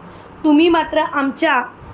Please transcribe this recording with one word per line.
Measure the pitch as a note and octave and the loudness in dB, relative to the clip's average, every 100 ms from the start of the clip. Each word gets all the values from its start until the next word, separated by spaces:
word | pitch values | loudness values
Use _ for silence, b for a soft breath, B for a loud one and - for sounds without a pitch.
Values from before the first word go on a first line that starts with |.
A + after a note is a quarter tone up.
| B B B - | B B B -6
तुम्ही | D#4 D4+ E4+ | 2 4 4
मात्र | E4+ D#4 D#4 | 2 0 -2
आमच्या | D#4+ C#4+ C#4 - D#4+ C4+ - - - | -2 -2 -4 -2 -2 -2 -4 -10 -20